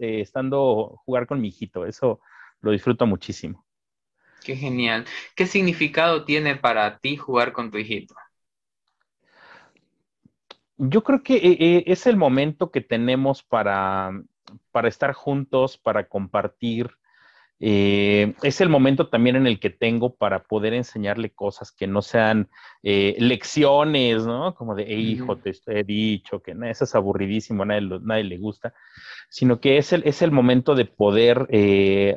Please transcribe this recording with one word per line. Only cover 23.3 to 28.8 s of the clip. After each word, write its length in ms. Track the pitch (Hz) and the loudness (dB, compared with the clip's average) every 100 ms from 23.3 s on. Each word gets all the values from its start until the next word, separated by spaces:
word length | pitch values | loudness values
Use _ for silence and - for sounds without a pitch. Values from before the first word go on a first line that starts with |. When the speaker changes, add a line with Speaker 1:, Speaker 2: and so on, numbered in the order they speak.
| 123 - 151 143 143 151 147 123 113 113 | 0 -4 2 4 4 2 2 2 0 -2
Speaker 1:
¿no? 280 | 120 175 175 | -4 -6 -8
Como 180 | 117 | -8
de, 100 | 101 104 | -8 -6
"Hey, 240 | 107 110 | -4 -4
hijo, 220 | 117 123 | -4 -6
Speaker 2:
Ujú. 80 | 101 | -6
Speaker 1:
te 100 | 101 92 - | -8 -10 -6
he 160 | 104 | -6
dicho 580 | 101 104 110 101 - 98 | -4 -2 0 -2 -6 -12
que 120 | - | -10
no, 120 | 92 117 | -12 -10
eso 180 | 113 | -4
es 100 | 139 117 | -2 0
aburridísimo, 680 | 98 95 98 107 - 104 | 0 -2 -2 -4 -4 -4
a 40 | 101 | -2
nadie 160 | 104 | -2
lo, 180 | 98 92 | -4 -8
nadie 240 | 107 110 | -4 -4
le 140 | 101 87 | -4 -8
gusta", 360 | 104 101 120 - | -10 -10 -14 -16